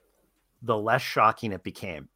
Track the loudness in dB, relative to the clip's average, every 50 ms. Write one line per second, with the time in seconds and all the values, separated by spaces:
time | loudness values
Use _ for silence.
0 | _ _ _ _ _ _ _ _ _ _ _ _ -4 -2 -2 0 0 2 0 0
1 | 0 0 2 4 4 4 4 2 -4 -6 -6 -6 -10 -12 -12 -10 -10 -10 -10 -12
2 | -14 -16 _